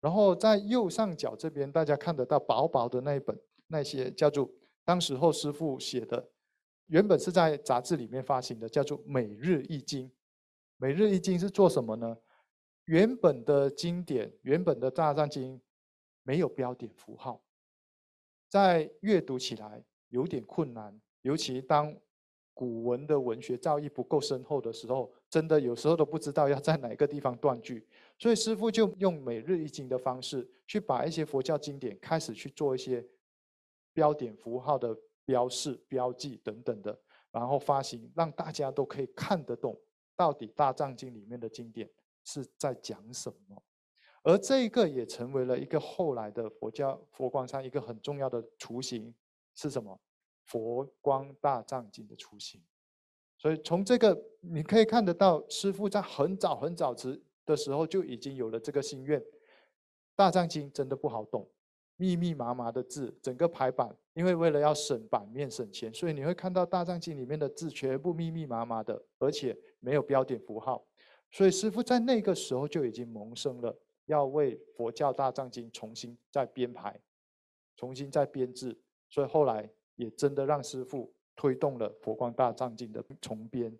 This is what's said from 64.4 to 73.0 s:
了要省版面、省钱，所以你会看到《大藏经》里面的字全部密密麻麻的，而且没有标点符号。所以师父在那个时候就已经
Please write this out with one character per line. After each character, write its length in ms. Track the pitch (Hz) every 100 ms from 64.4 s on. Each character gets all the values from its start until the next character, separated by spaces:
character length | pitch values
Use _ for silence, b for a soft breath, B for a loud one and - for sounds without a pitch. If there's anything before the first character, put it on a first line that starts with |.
| 165
了 100 | 147
要 120 | 147
省 300 | 147 - 123 110
版 180 | 117 104
面、 220 | 120 139
省 180 | - 110
钱， 200 | - 110
所 160 | 113 175
以 40 |
你 120 | 147
会 80 | 143
看 200 | 175 185
到 140 | 180 175
《大 180 | 185
藏 160 | 175 175
经》 160 | 170 147
里 80 |
面 120 | 127 151
的 100 | 143
字 200 | 147 165
全 300 | - 135 135
部 140 | 165
密 160 | 165 165
密 160 | 165 151
麻 180 | 117
麻 180 | 117 113
的， 200 | 110 107 - _
而 120 | 135
且 260 | - 131 - b b
没 140 | 123
有 80 | 143
标 220 | - 139
点 140 | 131 120
符 200 | - 110
号。 260 | 135 123 _ _ b b b
所 160 | - 196
以 40 |
师 200 | 190 220
父 120 | 220
在 160 | 247 247
那 220 | 233 240
个 140 | 208
时 200 | 170 -
候 140 | 127 147
就 160 | 170
已 80 | 127
经 160 | 110